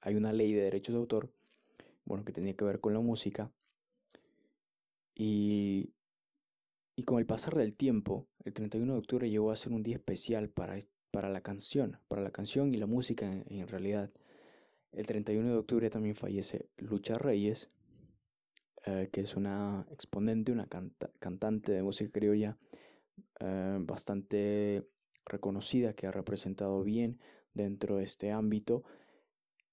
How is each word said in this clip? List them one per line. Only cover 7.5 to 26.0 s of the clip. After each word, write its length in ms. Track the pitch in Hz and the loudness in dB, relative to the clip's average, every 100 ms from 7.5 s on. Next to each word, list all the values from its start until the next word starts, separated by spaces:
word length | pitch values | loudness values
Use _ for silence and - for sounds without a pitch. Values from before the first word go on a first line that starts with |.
| 160 | 2
del 200 | 110 - | 2 2
tiempo, 520 | 135 113 - 98 - _ | 2 4 2 -4 -6 _
el 100 | - | -10
treinta 240 | 104 107 110 | -6 -4 0
y 40 | |
uno 120 | 123 | 0
de 60 | 127 | 0
octubre 300 | - 127 120 | 0 0 2
llegó 220 | 107 107 | 2 2
a 40 | 110 | 0
ser 160 | - | -2
un 100 | 113 | -2
día 140 | 110 117 | -2 -4
especial 540 | - 92 - 113 107 | -4 -4 0 -2 -2
para 280 | - 92 98 | -4 -4 -6
es-, 120 | - _ _ | -10 _ _
para 180 | 98 98 | -2 -2
la 120 | 95 | -4
canción, 560 | 98 101 - 143 117 - - | -4 -8 -2 0 0 -2 -6
para 140 | 104 | -4
la 100 | 98 | -2
canción 420 | - 101 131 143 | -4 -2 2 2
y 40 | 117 | 2
la 80 | 104 | 2
música 460 | 120 120 113 104 | 0 0 -2 -2
en, 140 | 95 - | -4 -6
en 200 | 98 87 | -8 -8
realidad. 440 | 95 98 104 101 - _ - - - _ _ _ | -4 0 0 -2 -8 _ -20 -20 -20 _ _ _
El 140 | - 107 | -8 -4
treinta 280 | 107 104 | -2 0
y 40 | 107 | 2
uno 140 | 120 | 4
de 60 | 117 | 2
octubre 320 | 107 120 110 | 4 2 2
también 260 | 110 107 104 | 0 -2 -2
fallece 540 | 98 98 95 - - - | -2 -2 -2 -6 -8 -10
Lucha 400 | 110 104 - 113 | -2 -2 0 0
Reyes, 540 | 139 104 104 113 - _ _ - - _ _ _ _ - _ - - | 2 4 2 0 -6 _ _ -20 -20 _ _ _ _ -20 _ -10 -4
eh, 240 | 95 95 | -2 -2
que 100 | - | -2
es 140 | 98 98 | -2 -2
una 520 | 101 98 101 98 - | -2 0 -2 -4 -6
exponente, 600 | - - 98 107 110 110 | -12 -8 0 2 2 2
una 160 | 120 - | 0 -2
canta-, 440 | 87 92 - - - | -8 -10 -8 -10 -8
cantante 520 | 95 90 107 107 104 | -8 -2 0 0 2
de 100 | 95 | 2
música 300 | 98 - 104 | 2 0 -2
criolla, 460 | 104 104 104 107 107 - - - - _ - - - | 2 4 4 2 -4 -14 -20 -20 -20 _ -20 -20 -8
eh, 380 | 95 95 95 98 | -4 -2 -2 -2
bastante 1080 | 85 92 - 98 98 104 104 104 104 101 - _ _ _ - | -4 -6 -4 -6 0 0 2 2 2 0 -4 _ _ _ -10
reconocida, 680 | 101 98 98 - 131 117 | -6 -2 -4 0 2 2
que 140 | - | 0